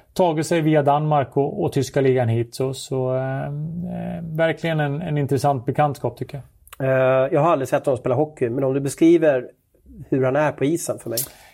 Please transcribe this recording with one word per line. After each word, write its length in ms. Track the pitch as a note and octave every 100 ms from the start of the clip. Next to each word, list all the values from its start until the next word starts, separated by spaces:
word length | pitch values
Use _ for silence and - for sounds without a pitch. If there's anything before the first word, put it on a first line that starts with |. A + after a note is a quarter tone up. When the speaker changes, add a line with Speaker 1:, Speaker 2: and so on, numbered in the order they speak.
| _
Speaker 1:
tagit 340 | - F3+ D#3 D#3
sig 140 | E3+
via 220 | D#3 D#3
Danmark 540 | C#3 C#3+ D3+ D3+ B2+ -
och, 260 | C#3 -
och 100 | E3
tyska 280 | - C3 -
ligan 280 | C3+ B2+ A#2+
hit. 260 | A2+ A#2
Så, 200 | - C3
så, 400 | C3 - C3 B2+ C3
eh, 280 | C3 C3+ C#3+
eh, 760 | C#3+ D#3 E3+ F3 F3+ - F3
verkligen 580 | E3+ D#3 E3 D#3 E3 D#3+
en, 220 | D3 C#3+
en 160 | F3 D3
intressant 480 | C#3 C#3 C#3+ C3+ A#2
bekantskap, 500 | B2+ D3 C3+ B2 -
tycker 260 | A#2+ C#3+ - _ - -
jag. 100 | C3
Speaker 2:
Eh, 400 | C3 C3 C3 C3+
jag 80 | D3
har 120 | D#3+
aldrig 160 | D#3 C3
sett 180 | C#3+ C#3+
honom 120 | B2
spela 160 | C#3
hockey, 340 | B2 D3+ D3+ A#2+
men 140 | B2
om 100 | C3+
du 60 | C3+
beskriver 640 | C#3 - E3 E3+ D#3 C3 A2+ - _ _ - A3 C3+
hur 140 | C#3
han 120 | B2+ C#3
är 160 | D3+
på 120 | D3+
isen 340 | C#3 E3 - -
för 120 | -
mig. 80 | A2+ - - -